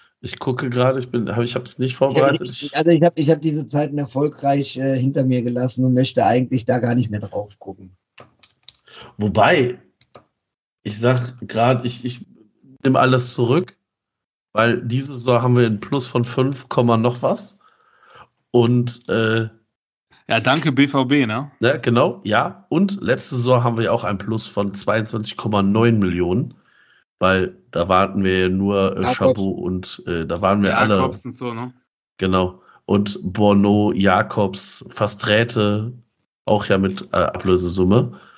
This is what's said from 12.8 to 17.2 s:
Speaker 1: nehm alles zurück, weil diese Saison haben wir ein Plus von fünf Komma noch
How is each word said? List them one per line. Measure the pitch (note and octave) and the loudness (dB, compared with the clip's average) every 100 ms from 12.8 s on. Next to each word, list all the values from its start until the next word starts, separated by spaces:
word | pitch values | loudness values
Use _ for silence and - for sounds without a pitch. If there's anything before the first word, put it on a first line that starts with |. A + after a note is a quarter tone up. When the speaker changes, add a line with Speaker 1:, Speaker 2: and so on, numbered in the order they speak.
Speaker 1:
nehm | C3+ | 2
alles | C3 B2+ B2+ B2 | 4 4 2 -2
zurück, | - A#2 D3 F#3+ _ _ _ _ _ _ _ _ | -2 0 0 -2 _ _ _ _ _ _ _ _
weil | G#2+ A#2 A2+ | 0 0 0
diese | - B2 C#3 | -2 -4 -6
Saison | C3 A#2+ A#2+ | -6 0 2
haben | B2+ B2 | 4 4
wir | A#2 | 4
ein | G#2 | 0
Plus | - C#3 B2 | -4 -6 -2
von | B2+ | -4
fünf | A#2+ - C3 C3+ - | -2 -2 -2 -4 -4
Komma | - A#2+ A2+ | 0 2 2
noch | A#2 A#2 | 2 0